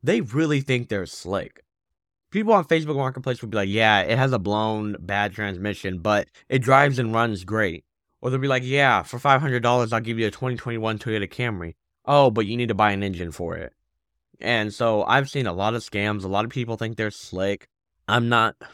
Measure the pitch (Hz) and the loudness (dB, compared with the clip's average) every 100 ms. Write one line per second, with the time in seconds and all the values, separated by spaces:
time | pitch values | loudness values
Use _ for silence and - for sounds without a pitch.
0 | 127 226 131 127 160 147 135 127 117 101 | 0 0 0 0 2 0 0 -2 -2 -6
1 | 87 - 87 95 - - _ _ _ _ | -6 -10 -4 -4 -6 -14 _ _ _ _
2 | _ _ _ 202 220 208 147 165 151 139 | _ _ _ -2 4 4 4 0 2 -2
3 | 131 127 131 123 110 107 98 104 110 104 | -2 -4 -6 -6 -4 -2 0 4 6 4
4 | 85 120 131 120 95 104 110 107 107 - | 4 2 2 2 0 0 0 -2 -4 -8
5 | 87 101 104 110 104 90 104 95 98 92 | -4 -2 -2 -4 -6 -4 -6 -4 -6 -4
6 | 92 104 - _ _ 131 135 135 143 131 | 0 0 0 _ _ 0 4 6 6 2
7 | 113 113 117 101 92 107 101 85 - _ | 0 0 0 -2 -4 -2 -2 -4 -14 _
8 | _ _ 127 131 135 131 127 139 139 104 | _ _ -4 -2 0 -2 0 2 4 2
9 | - 160 143 135 147 123 120 123 113 113 | 0 -2 4 4 4 0 2 2 2 -2
10 | 107 113 107 - 127 120 123 117 110 107 | -2 -2 -2 -2 -6 -6 -6 -4 -4 -4
11 | 117 107 98 - 123 101 82 - _ _ | -4 -4 -4 -4 -4 -4 -8 -12 _ _
12 | - 143 135 110 104 120 117 101 107 98 | 2 6 6 4 0 -2 -2 2 2 2
13 | 101 87 87 - 85 85 80 - _ _ | -4 -4 -8 -8 -8 -8 -10 -16 _ _
14 | _ _ _ _ 107 117 107 - 117 107 | _ _ _ _ -2 -2 -2 0 2 2
15 | - 131 139 143 117 87 104 117 - 104 | 2 2 0 -2 -4 -2 -2 -2 -6 -4
16 | 104 104 95 98 110 135 117 113 113 113 | -2 -2 -2 -2 -2 -4 -6 -6 -6 -4
17 | 107 - - 92 98 101 - _ _ _ | -6 -6 -10 -4 -2 -4 -8 _ _ _
18 | - 117 117 117 113 - - | -2 0 2 2 2 -2 -16